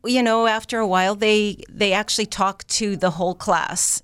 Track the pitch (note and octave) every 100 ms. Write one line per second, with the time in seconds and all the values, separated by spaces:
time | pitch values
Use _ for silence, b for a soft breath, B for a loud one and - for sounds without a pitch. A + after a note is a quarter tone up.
0 | A3+ B3 A#3 A3+ A3+ A3 - A#3 G#3+ F#3
1 | F#3 G#3 G#3+ G#3+ G#3 F#3+ - - G3+ F#3+
2 | G#3+ - G#3+ - G3 G3 - - G#3+ G3
3 | F#3 E3 F3+ F3+ - E3+ - F3+ - -